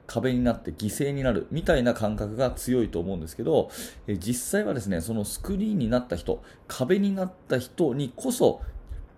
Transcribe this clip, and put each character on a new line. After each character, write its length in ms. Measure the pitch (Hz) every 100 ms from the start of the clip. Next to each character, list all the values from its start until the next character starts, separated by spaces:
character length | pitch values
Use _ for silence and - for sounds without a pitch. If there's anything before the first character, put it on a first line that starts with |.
| -
壁 260 | 113 127
に 80 | 123
な 120 | 123
っ 80 | -
て 100 | -
犠 140 | - 107
牲 260 | - 143
に 100 | 139
な 120 | 131
る 140 | 98 -
み 120 | 147
た 120 | 180 143
い 80 |
な 100 | 120
感 220 | 110 107 107
覚 220 | 104 110
が 140 | 127
強 300 | - 123 123
い 40 | 104
と 140 | 85
思 120 | 90
う 40 | 90
ん 20 |
で 80 | 78
す 80 | -
け 80 |
ど、 260 | 143 135 - - - - -
え、 80 | 98
実 340 | - 247 -
際 120 | -
は 100 | 214
で 60 | 135
す 80 | 98
ね、 140 | 85
そ 120 | 95
の 120 | 113 101
ス 160 | -
ク 160 | - 196
リ 100 | 220
ー 80 | 196
ン 40 |
に 100 | 110
な 100 | 123
っ 80 | -
た 80 | 85
人、 260 | - 92 - - -
壁 280 | - 147 196
に 160 | 202
な 120 | 190 185
っ 60 | - -
た 100 | 123
人 340 | - - 156
に 200 | 143 143 -
こ 160 | 262
そ 300 | - 135 - - - - - -